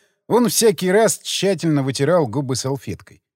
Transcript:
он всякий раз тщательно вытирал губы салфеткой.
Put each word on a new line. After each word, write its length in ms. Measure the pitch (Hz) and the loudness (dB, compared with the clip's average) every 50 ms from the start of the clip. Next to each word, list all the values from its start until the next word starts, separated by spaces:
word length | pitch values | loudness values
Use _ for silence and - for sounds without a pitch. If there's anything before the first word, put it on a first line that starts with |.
| _ _ _ _ _ | _ _ _ _ _
он 220 | - 196 240 240 196 | 0 2 2 2 2
всякий 420 | - - 233 226 175 - 180 180 | 2 2 2 2 2 2 0 2
раз 280 | 180 214 226 185 - - | 4 4 4 2 0 -2
тщательно 640 | - - - - 180 196 190 151 - 165 151 143 131 | -8 -8 -6 -2 -2 -2 -2 0 0 0 0 0 0
вытирал 440 | 135 123 - 139 147 180 180 147 | -2 -2 -2 0 2 2 2 0
губы 280 | 110 104 143 143 123 131 | 0 -4 -6 -4 -4 -6
салфеткой. 680 | - - 131 139 131 - 113 87 - - - - _ _ _ _ | -4 -4 -6 -6 -6 -8 -10 -12 -12 -14 -20 -20 _ _ _ _